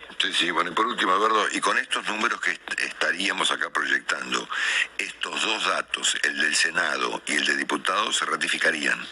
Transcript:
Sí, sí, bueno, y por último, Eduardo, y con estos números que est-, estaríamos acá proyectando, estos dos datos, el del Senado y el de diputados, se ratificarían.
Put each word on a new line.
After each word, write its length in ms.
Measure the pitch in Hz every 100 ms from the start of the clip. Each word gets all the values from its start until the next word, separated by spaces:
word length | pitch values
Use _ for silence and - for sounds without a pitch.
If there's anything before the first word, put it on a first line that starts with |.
| - -
Sí, 140 | 95
sí, 180 | - 87
bueno, 200 | 82 87
y 20 |
por 120 | - 110
último, 300 | 104 98 95
Eduardo, 320 | 110 110 95
y 80 | 95
con 160 | 95 117
estos 280 | 127 123 98
números 360 | 107 113 101
que 100 | -
est-, 300 | 85 - -
estaríamos 680 | - - 80 82 95 82 76
acá 200 | 71 80
proyectando, 800 | 78 71 67 - 73 64 - - - - - - -
estos 440 | 98 - 90 76
dos 240 | 101 110 90
datos, 520 | 78 - - - -
el 140 | - 73
del 160 | 78
Senado 680 | - 80 85 80 67 58 58 -
y 80 | 67
el 80 | -
de 100 | 69
diputados, 600 | 76 76 80 95 113 -
se 80 | 76
ratificarían. 760 | 80 - - 85 78 67 - -